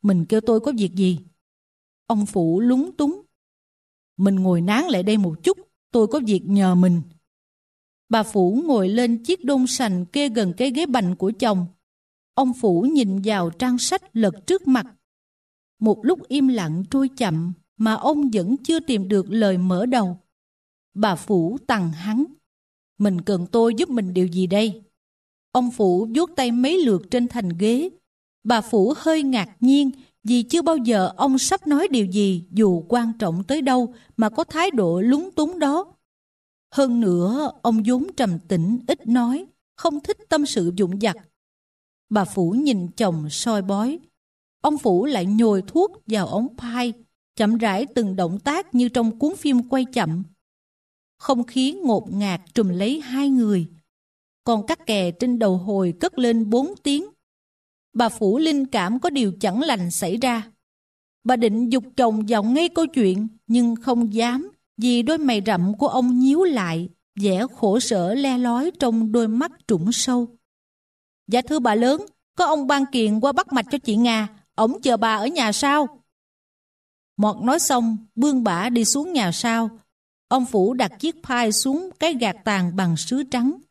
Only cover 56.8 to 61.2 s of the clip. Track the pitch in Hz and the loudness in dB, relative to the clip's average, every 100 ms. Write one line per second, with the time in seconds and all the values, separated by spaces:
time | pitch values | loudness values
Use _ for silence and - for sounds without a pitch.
56.8 | - 285 403 _ _ _ _ _ _ _ | -4 -2 -4 _ _ _ _ _ _ _
57.8 | _ 220 233 - 202 233 320 294 269 226 | _ -2 -2 0 0 2 2 0 -2 -2
58.8 | 180 240 349 277 220 180 185 190 311 226 | -2 -2 -2 0 -2 -2 -4 -2 -2 -2
59.8 | 175 - 180 196 262 233 220 _ _ _ | -2 -4 -4 -2 -2 -2 -6 _ _ _
60.8 | _ _ _ _ | _ _ _ _